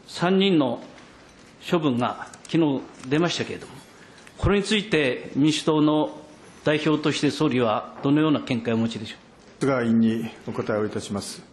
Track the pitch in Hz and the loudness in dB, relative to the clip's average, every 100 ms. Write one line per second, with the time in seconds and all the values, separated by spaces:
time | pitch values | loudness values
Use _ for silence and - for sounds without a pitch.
0 | - - 175 190 196 165 127 117 - - | -16 -2 2 4 4 4 2 -2 -10 -20
1 | - - - - - - - 175 151 120 | -20 -20 -20 -20 -20 -16 -2 0 2 0
2 | 117 104 - - - 165 151 131 - - | -2 -4 -12 -16 -4 0 2 0 -6 -12
3 | 131 147 170 - 117 - - - - - | -4 0 0 -2 -6 -10 -14 -20 -20 -20
4 | - - - - - 202 196 214 202 156 | -20 -20 -20 -4 0 2 2 0 2 2
5 | 135 120 - 131 151 151 - 156 151 151 | 2 -2 -4 2 2 2 2 2 4 2
6 | - - - - - - 147 151 160 151 | 0 -6 -18 -20 -20 -6 -2 0 2 0
7 | 151 - 147 - 156 123 113 113 - - | 0 0 0 0 0 2 2 0 -4 -4
8 | 143 147 156 135 - 120 117 113 113 110 | 2 2 4 0 -2 -4 0 0 -2 -4
9 | 110 - - - - - 135 127 117 113 | -12 -14 -20 -20 -16 -4 0 2 2 4
10 | 113 113 113 - - 110 113 107 107 107 | 4 2 -6 -10 -10 -6 -2 -2 -2 -4
11 | - 101 - - - | -6 -8 -8 -14 -18